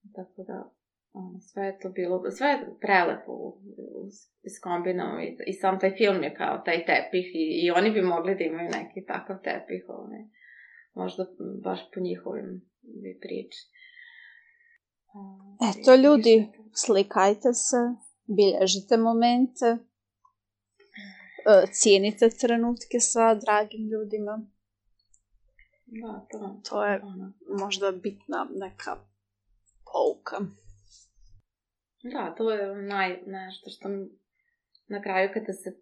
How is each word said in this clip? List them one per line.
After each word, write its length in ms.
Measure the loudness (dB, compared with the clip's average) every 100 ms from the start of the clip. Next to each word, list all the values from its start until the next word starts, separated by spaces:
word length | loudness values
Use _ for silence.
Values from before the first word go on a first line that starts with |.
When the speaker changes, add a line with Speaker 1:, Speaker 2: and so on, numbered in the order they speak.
| -20
Speaker 1:
tako 280 | -18 -18 -18
da, 280 | -16 -14 -16 _ _ _ _
ono, 280 | -18 -16 -18
sve 240 | _ -8
je 140 | -8 -8
to 100 | -12
bilo, 420 | -6 -4 -4 -4
sve 180 | -4 -2
je 180 | -2 -4 -10
prelepo 520 | 2 2 2 -2 -10
u, 160 | -12 -12
u, 600 | -16 -20 -18 -16 -14 -16 -20 _ _
iskombinovano 800 | -20 -16 -6 -4 -2 -4 -4 -6
i, 140 | -10 -10 -10
i 60 |
sam 280 | -2 0 2
taj 100 | 0
film 320 | 2 2 2
je 120 | -2
kao 240 | -4 -4 -4
taj 260 | -2 -2 2
tepih 400 | 0 2 -4 -4
i, 320 | -4 -4 0 2
i 40 |
oni 200 | 4 4
bi 120 | 2
mogli 320 | 0 0 -2
da 100 | -2
imaju 260 | -4 -6 -6
neki 340 | -8 -10 -14 -10
takav 300 | -10 -8 -10
tepih, 420 | -8 -8 -8 -12 -12
ovaj, 320 | -16 -16 -18 -20 _ -20 -20 -20 -20 _
možda 320 | -10 -10 -8 -10 -10 -12 -8
baš 260 | -8 -8 -10
po 60 | -8
njihovim 600 | -8 -8 -8 -10 -10 -14 _ _
bi 360 | -20 -18 -16 -16
priči. 400 | -10 -10 -10 -18 -20 _ -20 -20 -20 -20 -20 -20 _ _ _ _ _ _ _
Ovaj, 560 | -20 -20 -20 -20 -4 -4
Speaker 2:
Eto, 240 | 2 8 10
ljudi, 400 | 10 8 8 6
Speaker 1:
više 140 | 6 -8 -14
Speaker 2:
slikajte 800 | -8 2 2 4 4 4 4 0
se, 220 | 0 0 0 0 -4 -12 _ -4
bilježite 680 | 4 4 4 2 0 2 2
momente, 720 | 4 4 4 4 2 2 0
e, 120 | 0 -6 _ _ _ _ _ _ _ _ _ _ -20 -20 -20 -20 -4 8 8 8
cijenite 580 | 2 6 6 6 4 2
trenutke 720 | 4 0 2 0 -2 -4 -2
sa 340 | 0 4 4
dragim 540 | 4 2 0 0 -6 -6
ljudima. 580 | -6 -6 -6 -6 -8 -12 _ _ _ _ _ _ _ _ _ _ _ _ _ _
Speaker 1:
Da, 400 | -16 -14 -16 -16
to, 320 | -14 -14 -14 -8
Speaker 2:
To 140 | -4 -2
je 140 | -2
Speaker 1:
ono. 300 | -6 -14 -16 -18 -8 -6
Speaker 2:
možda 320 | -6 -2 -2
bitna 560 | -2 -8 -10 -8 -8 -6
neka 440 | -10 -12 -12 -12 -12 _ _ _ _ _ _ _ _
pouka. 520 | -8 -2 0 -2 -10 -8 -10 -12 -20 -20 _ -20 _ _ -20 -20 _ _ _ _ _ _
Speaker 1:
Da, 320 | -12 -10 -10
to 160 | -4 -4
je 160 | -2 -6
naj-, 560 | -8 -6 -4 -4 -4 -12
nešto 440 | -14 -14 -18 -20
što 180 | -14 -10
m-, 200 | -8 -10 _ _ _ _ _ _ _ _
na 140 | -10
kraju 280 | -4 0 0
kada 200 | -2 -8
se 180 | -10 -12 -16